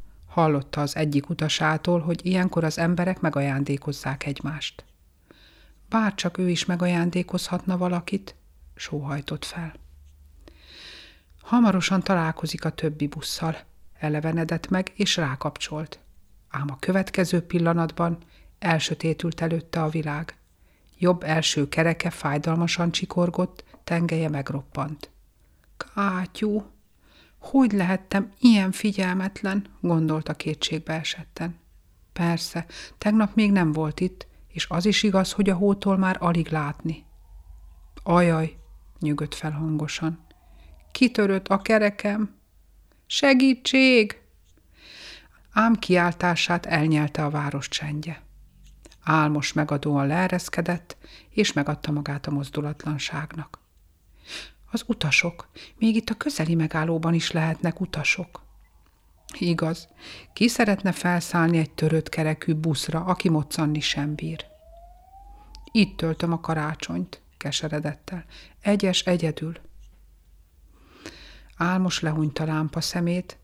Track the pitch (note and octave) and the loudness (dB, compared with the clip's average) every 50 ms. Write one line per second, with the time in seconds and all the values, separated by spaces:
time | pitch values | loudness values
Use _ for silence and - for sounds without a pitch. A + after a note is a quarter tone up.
0 | - - - - - - - F3 E3 D#3 D3 C#3 C3+ - - D3+ D3 C#3 - D#3 | -14 -14 -18 -20 -20 -4 0 2 4 4 4 0 -2 -4 -4 -4 -2 -2 -2 -2
1 | D#3 D3+ C#3+ C#3+ C3+ - E3 - D#3+ D3 - - D#3+ D3+ D#3+ D#3 - F3 F3 E3+ | -2 2 2 0 0 0 -4 -2 -2 -2 0 0 2 2 0 0 2 2 2 2
2 | D3+ F3 E3+ - - F3+ F#3 F#3 F3+ F#3 - E3+ E3 D#3 - - E3+ E3+ F3+ E3 | 2 -2 -4 -2 0 0 2 2 2 2 2 0 0 0 0 0 0 2 2 2
3 | F3 F#3 F#3 - - D#3 - C#3+ C#3 C#3 C3+ C3+ C#3+ C#3+ C#3+ C#3 - D3 C#3 - | 0 0 0 0 -2 0 0 0 0 0 0 -2 0 -2 -2 -2 -4 -6 -8 -6
4 | - C3+ C#3 C3+ - D3 C#3 - - C#3+ D3+ C#3+ - - - - - _ _ _ | -6 -6 -6 -6 -6 -8 -6 -6 -8 -8 -8 -8 -10 -10 -10 -14 -20 _ _ _
5 | _ _ _ _ _ _ - - - - - - - - _ _ - - - A3+ | _ _ _ _ _ _ -20 -20 -20 -20 -20 -20 -20 -20 _ _ -8 -2 0 2
6 | A3 G3+ G3+ - - F3 - - F#3 F3+ F3 - - - F3 E3+ F3+ F3+ F3 E3+ | 2 2 0 -2 -4 -4 -2 0 0 0 0 0 0 -2 0 0 2 2 2 2
7 | E3+ F3 E3+ F3+ F3 - - F3+ - - F#3 F3 - F#3+ F3+ F3+ F3+ F3+ F3+ F3 | 0 0 0 -2 -2 -2 -4 -4 -4 -4 -6 -4 -2 -2 -2 0 0 0 -2 -2
8 | E3+ - G3+ G3 - - - - _ - - - - - - - - - D#3 D3 | -2 -4 -6 -6 -6 -10 -18 -20 _ -20 -20 -20 -20 -20 -16 -14 -10 -8 -6 -6
9 | C#3 C#3+ C#3+ C#3+ C#3 - - D3+ - - - F3 E3+ D#3 - - - - - - | -4 -4 -6 -6 -6 -8 -8 -8 -8 -10 -8 -10 -10 -10 -12 -16 -20 -20 -20 -20
10 | - - - - - - - - - - - - - - - - - - - - | -20 -20 -20 -20 -20 -20 -20 -20 -20 -20 -20 -20 -20 -20 -20 -20 -20 -20 -20 -20
11 | - - - _ _ _ - - - - A#3 B3 A#3 G#3 F#3 F#3 - - F#3+ F#3 | -20 -20 -20 _ _ _ -20 -20 -4 2 4 6 6 6 6 4 2 2 0 0
12 | - - F#3+ E3+ E3 D#3+ D#3+ - - D#3 - - - D#3+ - - E3+ D#3 D3+ D3+ | 2 2 2 2 2 0 -2 -4 -6 -6 -6 -4 -4 -4 -4 -2 -4 -4 -2 -2
13 | D3+ C#3+ - D#3 - - - - E3 D#3+ D3+ - - - - - - - - - | -4 -4 -4 -8 -8 -8 -6 -4 -4 -4 -4 -6 -12 -20 -20 -20 -20 -20 -12 -6
14 | D3+ D3+ D3 D3+ D3+ D#3+ D#3+ E3 D#3+ D#3+ E3 E3 - - F#3+ F#3 F#3 - - - | -4 -2 -2 0 -2 -2 0 -2 -2 -2 -2 -4 -2 0 0 0 0 -4 -2 -2
15 | G3+ - - F3+ D#3+ C3 C3 - - D3 - - - - D#3 D3+ D#3+ - - - | 0 0 2 0 0 -2 -2 -4 -4 -6 -6 -6 -10 -8 -8 -8 -8 -10 -12 -20
16 | _ - - - - _ - - _ _ - - C#3+ C#3+ C3 - - - F#3 G3 | _ -20 -20 -20 -20 _ -20 -20 _ _ -8 -6 -6 -6 -6 -4 -2 0 0 0
17 | F#3 - - G3 F3+ E3 F3+ E3+ E3+ - - F3 E3+ E3+ E3+ E3+ E3 D#3 - - | 0 0 0 0 0 2 2 0 0 0 0 2 2 2 2 2 0 -2 -2 -2
18 | E3+ E3+ E3+ - - _ - - - - - _ - F3 E3 D#3 - - D#3 - | -2 -2 -2 -4 -8 _ -20 -20 -20 -20 -16 _ 0 0 2 2 0 -2 -4 -2
19 | - E3 D#3 - - E3 D#3 - E3 E3 E3 E3 D#3+ - - E3 D#3+ D#3 D#3 D#3+ | -2 -2 -2 -2 -4 -4 -2 -2 -2 -2 -2 -2 -4 -4 -4 -2 -2 -2 -2 -4
20 | D3+ D3+ D3 D3+ E3 - - _ _ _ _ _ _ _ _ _ _ _ - - | -4 -4 -6 -6 -8 -10 -14 _ _ _ _ _ _ _ _ _ _ _ -6 2
21 | F3 F3+ F3+ F3 - D3+ D#3 D#3+ D3+ - - D#3 C#3+ C#3 - E3 D#3+ E3 D#3+ E3 | 2 2 2 2 0 0 0 2 2 2 2 0 0 2 2 2 2 2 2 0
22 | - E3+ - - - C#3+ C#3+ D3+ D#3 E3 D#3+ E3+ E3+ E3 - - E3+ E3+ E3 - | -4 -6 -6 -4 -4 -2 -2 0 0 0 2 2 2 0 0 0 0 0 0 -2
23 | F3+ - - F3+ F3 F3 E3+ - F3+ - - - - _ - - _ - F3 E3+ | -4 -2 0 0 0 2 2 0 -2 -2 -4 -14 -20 _ -20 -18 _ -4 0 0
24 | E3+ E3 E3 D#3+ D#3+ D3+ D3 C#3 C#3 - - C#3 - - - C#3 C#3 D3+ D3+ - | 0 0 0 0 0 0 -2 -4 -4 -4 -6 -8 -8 -8 -6 -6 -6 -6 -8 -12
25 | - - _ - _ _ _ _ _ _ _ _ _ _ - _ - - - G#3 | -16 -20 _ -20 _ _ _ _ _ _ _ _ _ _ -18 _ -18 -8 -4 -2
26 | G3+ G3 F#3 F#3 F#3 - - - G#3+ G#3+ G#3 G#3+ G3+ - - _ _ _ _ _ | -2 0 0 -2 -4 -6 -4 -4 -2 0 0 -2 -4 -6 -18 _ _ _ _ _
27 | _ _ _ - - _ _ _ - - - C4+ C4 A3 G3+ G3 F3 F3+ F#3+ F#3 | _ _ _ -20 -20 _ _ _ -8 2 4 6 6 6 4 2 2 2 0 -2
28 | - - - G3 G3 - - _ - A#3+ A3+ G3+ F#3+ F#3+ F#3 - - G#3+ G3 - | -2 -2 -2 -2 -2 -2 0 _ 8 8 8 8 4 2 0 0 -2 -2 0 0
29 | F#3+ F3+ F3+ F#3+ F#3 F#3+ - - - F#3+ F#3+ G3+ G3 - - - - F3 E3+ D#3+ | 0 0 0 -2 -2 -4 -6 -4 -4 -2 -2 -2 -4 -6 -10 -4 0 2 2 2
30 | D#3+ D#3 D#3 D#3 D#3 - - - - D#3+ D#3 - - - E3 D#3 - - D#3+ D#3+ | 2 2 0 -2 -2 -6 -8 -6 -4 -6 -4 -4 -4 -4 -4 -6 -4 -6 -6 -4
31 | D3+ - - - D#3+ - - - E3 F3 E3+ - _ _ _ - _ _ _ _ | -4 -6 -8 -8 -12 -16 -10 -8 -8 -8 -8 -12 _ _ _ -20 _ _ _ _
32 | _ _ _ - E3+ E3+ E3+ E3 - - - E3+ E3 - - - - - - _ | _ _ _ 0 0 0 0 0 -4 -6 -6 -8 -10 -10 -14 -18 -18 -18 -16 _
33 | - G#3 G#3+ A3 G#3+ G3+ - A3 G#3+ G3+ G3+ F#3 F3 D#3 D3 D#3 D#3 D3+ D3+ - | 0 2 4 4 2 4 4 4 4 6 6 4 4 4 2 0 -2 -2 -2 -2
34 | F3+ F#3 - - - - _ - - - - - - - - E3+ E3+ G#3+ G3 - | -4 -4 -4 -8 -18 -20 _ -20 -20 -14 -8 -8 -6 -2 -2 0 2 2 2 4
35 | - G#3+ F#3+ F#3+ F#3+ - - - G3+ G3+ F#3 F3 G3+ G3+ G3+ G3+ - G3+ F#3+ F#3 | 2 4 4 2 2 2 0 0 2 2 2 4 2 2 2 2 2 2 2 4
36 | F#3+ F#3 F#3 - F3 F3 E3+ E3 D#3+ - D#3+ D#3 D3 C#3+ D3 - - D#3+ C#3+ - | 2 2 0 0 0 2 2 2 0 0 -2 -2 -2 -4 -6 -6 -6 -6 -6 -6
37 | - - - - - - - - - - - - - - - - - - - - | -12 -20 -20 -20 -20 -20 -20 -20 -20 -20 -20 -20 -20 -20 -20 -20 -20 -20 -20 -10
38 | - - E3+ F3 F3 E3+ E3 D#3+ D#3+ D#3+ - - - - - - - - - - | 0 2 4 6 6 4 4 2 0 -2 -6 -12 -20 -20 -20 -20 -20 -20 -10 -4
39 | D#3+ D3+ D3 D3 D3+ C3+ - - - D#3 D3+ D3 D#3+ D#3+ D#3 D3 D3+ D3 - - | -2 -2 -2 -2 -4 -8 -8 -8 -6 -6 -4 -4 -2 -2 -2 -2 -2 -4 -6 -4
40 | D#3+ D#3+ E3 - - - - _ _ - - - - - - - - - - - | -4 -4 -4 -6 -12 -20 -20 _ _ -20 -20 -20 -20 -20 -20 -20 -20 -16 2 2
41 | B3+ A#3+ - A3 G#3 G3 G3 F#3+ F#3 - G3+ G3 - - A3 G#3+ G#3 G3+ G3+ - | 2 4 4 2 2 2 2 0 2 2 0 2 4 4 4 4 4 2 0 -2
42 | - G#3 G3+ G#3+ G#3+ - - _ _ _ _ _ _ _ _ - _ _ _ _ | -2 -2 -2 -2 -4 -4 -6 _ _ _ _ _ _ _ _ -20 _ _ _ _
43 | _ - - - D4 C#4 C4+ B3+ C4+ C4+ B3+ B3+ - - - C4 C4 C4 B3+ A#3 | _ -6 0 4 6 6 6 8 6 6 4 2 0 2 6 6 8 8 8 6
44 | G#3+ G#3 - - _ _ _ _ _ _ _ _ _ _ _ _ - - - - | 4 4 -2 -12 _ _ _ _ _ _ _ _ _ _ _ _ -20 -20 -20 -20
45 | - - - - - - _ _ - - - G#3+ A3 A#3 A3+ G#3 - - F3+ F3+ | -20 -20 -20 -20 -20 -20 _ _ -20 -2 2 2 4 4 4 2 2 2 4 4
46 | F3 F3 E3 - F3+ F3 E3+ - - - F3 E3+ - - E3+ D#3 D3+ D#3+ D#3 D3+ | 4 2 0 0 0 0 2 0 0 0 0 -2 0 -2 0 2 2 4 4 2
47 | D3+ C#3 - - D3+ D3 D3+ D3 C#3+ C#3+ D3 C#3 - - - - D3+ D3+ D3 D3+ | 2 0 -2 -2 -4 -2 -2 -4 -4 -4 -4 -6 -6 -6 -8 -6 -6 -6 -6 -6
48 | D3+ E3+ D3+ - - - - - - - _ - - - - - - - - _ | -8 -10 -12 -14 -16 -20 -20 -20 -20 -20 _ -20 -20 -20 -20 -20 -20 -20 -20 _
49 | _ - D#3 D#3 D3+ D3+ D3+ D3 C3+ - - D#3+ D3+ D3 D3 C#3 - D3+ C#3+ C#3 | _ 2 2 4 4 2 0 -2 -2 -2 -2 -2 -2 0 -2 -2 0 0 0 2
50 | C#3 C#3 D#3 F3 F#3 F#3 F#3 F3 - - - - E3+ F3 E3+ E3 - _ - - | 2 2 0 0 0 0 -2 -4 -4 -4 -4 -4 -2 -2 -4 -4 -6 _ -20 -20
51 | - - - - - - - G#3+ G#3 - - C#3+ C#3+ - D3 - - D#3 D3 D3 | -20 -20 -20 -20 -20 -4 0 0 0 2 0 0 -2 -2 -4 -4 -4 -4 -4 -4
52 | C#3+ C#3+ C#3+ C#3+ - D#3 D3 C#3+ C#3 - - D3+ D3 D3 D3 - - D3+ D3+ C#3 | -4 -4 -6 -6 -4 -4 -4 -4 -4 -4 -6 -6 -6 -6 -8 -8 -6 -6 -6 -4
53 | - - - D3 D#3 - - E3 C#3+ - - - _ _ _ _ _ _ _ _ | -6 -6 -6 -8 -8 -8 -10 -12 -12 -14 -16 -20 _ _ _ _ _ _ _ _
54 | _ _ _ - - - - - - - - _ - - - A3+ - - A3+ - | _ _ _ -20 -20 -16 -14 -14 -16 -16 -20 _ -12 -8 -8 -6 -4 -4 -4 -2
55 | - D3 - - - E3+ E3+ - - - _ - - - - - A3 A3+ G#3+ A3+ | 0 2 2 2 2 0 -6 -8 -18 -20 _ -20 -20 -20 -4 0 2 2 2 2
56 | A3 - G#3+ - - D4+ - - D#3 D#3+ E3+ E3 D#3 D#3 - D#3+ D#3 E3 E3 D#3+ | 0 -2 -6 -4 -4 -4 -2 0 0 2 2 2 2 0 0 -2 0 0 0 0
57 | D#3+ E3 E3+ E3 - - - D#3+ D#3+ D#3+ D#3+ - - E3 E3 - F#3 - - D3+ | 2 2 2 2 0 0 0 0 0 0 -2 -2 -2 -4 -2 -4 -6 -6 -4 -4
58 | C#3+ - - - F3 - - - - - - - - _ _ _ _ _ _ _ | -2 -2 -2 -2 -6 -10 -14 -20 -20 -20 -20 -20 -20 _ _ _ _ _ _ _
59 | _ _ _ _ _ - - - F3+ F3 E3 E3 E3 D#3+ E3 - - - _ - | _ _ _ _ _ -20 -8 -2 0 0 2 2 0 -2 -2 -4 -8 -18 _ -20
60 | - - - - - - _ - G#3 A#3+ - - A#3 G#3 G3 - - F#3 E3+ - | -20 -20 -18 -20 -20 -18 _ 0 0 2 4 2 2 2 2 2 0 -2 -2 0
61 | - F3+ F3 F3 - - - F3 E3 E3 E3+ E3 D#3 - - - D#3+ D#3 D#3+ D#3+ | 0 2 2 0 0 0 0 2 4 4 4 2 2 0 -2 0 0 2 2 2
62 | D3+ - - E3+ D#3 D#3 D3+ - - - D#3 D#3 D#3 E3 C#3+ - - - D#3+ E3 | 0 -2 -4 -2 0 0 -2 -2 0 -2 0 0 0 0 0 0 -2 -4 -4 -2
63 | E3+ F#3 F3+ - - F3 D#3+ D3+ D3 - - - D#3 D3+ D3+ D3 - - - D3 | 0 -2 -2 0 2 2 2 2 0 -2 -2 -2 0 0 0 0 -2 -2 -2 -2
64 | C#3+ D3 D3+ D3 D#3+ D#3+ D#3+ - - - - _ - - - - - - - - | -2 -4 -4 -4 -6 -8 -8 -10 -12 -18 -20 _ -20 -20 -20 -20 -20 -20 -20 -20
65 | - - - - - - - - - - - - - - - A3 G3 - - - | -20 -20 -20 -20 -20 -20 -20 -20 -20 -20 -20 -20 -20 0 4 4 4 4 2 -2
66 | E3 E3 D#3+ - E3+ E3+ E3+ E3 - - D#3+ D#3 D3+ D3 D#3+ - - - E3 F3 | -2 -2 -2 -2 0 -2 -2 -2 -2 -4 -2 -2 -2 -4 -6 -8 -8 -6 -6 -6
67 | F3+ - - - _ - - _ - D3 - - - D#3 D#3 D3+ D3+ D3 C#3+ - | -6 -6 -10 -18 _ -20 -18 _ -8 -6 -4 -4 -4 -4 -4 -4 -4 -6 -8 -8
68 | _ - F#3 E3+ - - - - - - - - - G#3 G#3 G3+ G3+ F#3 F3+ - | _ -12 -12 -12 -12 -16 -20 -20 -20 -20 -20 -4 0 2 2 4 2 2 2 2
69 | - F#3 F3+ E3+ E3+ D#3 D3+ - D#3 D#3+ E3 - - - - - - - - - | 2 2 2 2 2 -2 -2 -2 -6 -8 -8 -10 -16 -20 -20 -20 -20 -20 -20 -20
70 | - - - _ _ - - - - _ _ - - - - _ - - - - | -20 -20 -20 _ _ -20 -20 -20 -20 _ _ -20 -20 -20 -20 _ -20 -20 -20 -20
71 | - - - - - - - - - - - - E3 F3 F#3 F#3 F#3 F3+ - - | -18 -18 -18 -18 -20 -20 -20 -20 -20 -20 -6 -2 0 0 2 2 2 0 0 0
72 | E3+ D#3 D#3 D#3 D#3 D3+ - - D#3+ D#3+ D#3 D#3 D#3 D3+ - E3 D#3+ - - F3+ | -2 -2 0 0 0 0 -2 -2 -2 -2 0 0 -2 -2 -2 -4 -4 -4 -2 -2
73 | E3+ E3+ F3 F3+ F3 - - - | 0 0 0 -2 -4 -8 -16 -20